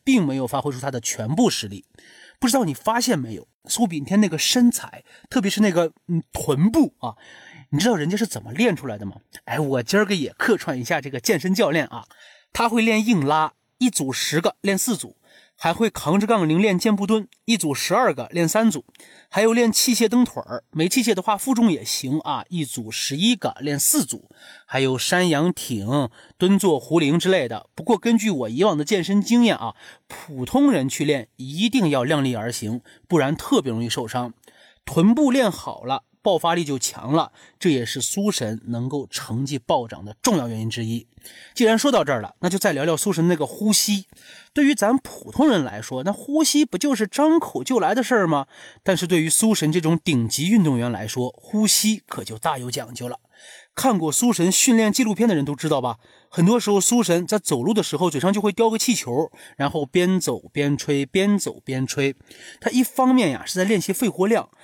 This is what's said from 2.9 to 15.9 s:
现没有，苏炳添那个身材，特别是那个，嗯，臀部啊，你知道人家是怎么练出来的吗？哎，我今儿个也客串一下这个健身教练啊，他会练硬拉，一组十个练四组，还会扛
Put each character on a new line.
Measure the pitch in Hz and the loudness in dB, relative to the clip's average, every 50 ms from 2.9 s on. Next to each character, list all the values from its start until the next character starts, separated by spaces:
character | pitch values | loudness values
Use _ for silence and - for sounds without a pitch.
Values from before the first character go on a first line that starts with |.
| 226 240 | -2 0
现 | 233 254 220 147 | 0 0 0 -2
没 | 123 113 107 | -2 -8 -10
有， | 76 - _ _ _ _ | -14 -16 _ _ _ _
苏 | - - - 240 190 | -8 -2 -2 -2 -2
炳 | 165 147 139 | -2 -6 -4
添 | - 190 208 | 0 2 2
那 | 214 180 | 2 2
个 | 160 151 | 0 -2
身 | - - - 254 240 240 | -2 0 2 4 4 4
材， | - - - - - - _ _ - - _ - | 4 2 -8 -10 -18 -20 _ _ -20 -20 _ -4
特 | - 254 | -4 -2
别 | 185 196 | 0 0
是 | - 208 | 0 2
那 | 214 202 | 2 2
个， | 165 175 170 160 - _ _ - | 4 2 0 0 -2 _ _ -4
嗯， | 175 165 - _ | -4 -4 -4 _
臀 | - - - - 139 135 170 220 | -12 -10 -4 -2 0 2 2 2
部 | 226 330 262 165 _ - | 4 4 2 2 _ -8
啊， | - 117 - _ - - - - - - - - - - | -12 -12 -12 _ -20 -20 -20 -20 -20 -20 -20 -20 -12 -4
你 | 143 143 | -2 0
知 | 190 247 | 2 2
道 | 226 | 2
人 | 160 147 165 | 2 0 -2
家 | 196 | -2
是 | 208 233 - | -2 -2 -4
怎 | - 113 101 | -4 -10 -12
么 | 110 | -10
练 | 120 160 240 240 175 | -2 0 0 0 0
出 | - 143 127 | -2 -6 -10
来 | 107 101 | -10 -10
的 | 104 | -10
吗？ | 98 - - _ _ - - - | -12 -12 -14 _ _ -20 -20 -12
哎， | - 113 143 | -8 -6 -4
我 | 151 139 135 123 113 | -2 -2 -2 -4 -2
今 | - - 202 | 0 0 0
儿 | 214 | 2
个 | 190 208 | 2 0
也 | 170 135 101 - - | -2 -4 -6 -6 -4
客 | - - 208 | 0 0 0
串 | 175 - 175 139 127 | 0 0 -6 -6 -6
一 | 123 | -4
下 | - 175 151 | -4 -4 -4
这 | 131 139 | -4 -6
个 | 135 127 | -10 -6
健 | - - 202 151 | -2 0 -2 0
身 | - 185 190 | 0 0 0
教 | 190 208 151 | 2 2 2
练 | 160 165 139 - | 2 0 -2 -4
啊， | - 117 117 _ _ _ - - - _ _ _ - | -8 -16 -16 _ _ _ -20 -20 -20 _ _ _ -4
他 | - 226 233 | -2 -2 0
会 | 226 233 | 2 2
练 | 220 226 220 220 214 | 2 2 2 2 2
硬 | 226 233 165 135 | 2 2 2 2
拉， | 139 151 156 156 - _ _ _ _ _ - | 2 2 2 0 -2 _ _ _ _ _ 0
一 | 247 247 | 0 0
组 | - - 147 131 127 | 0 0 -4 -4 -4
十 | - - - 147 160 | -4 -4 -2 -2 0
个 | 170 214 - _ | 0 -2 -4 _
练 | - 196 196 190 | -2 -2 0 0
四 | - 254 214 | 0 -2 -4
组， | - - - _ _ _ _ _ - _ _ _ | -4 -6 -14 _ _ _ _ _ -20 _ _ _
还 | - - 165 175 | -4 -2 -2 0
会 | - 226 | 0 0
扛 | 208 | -2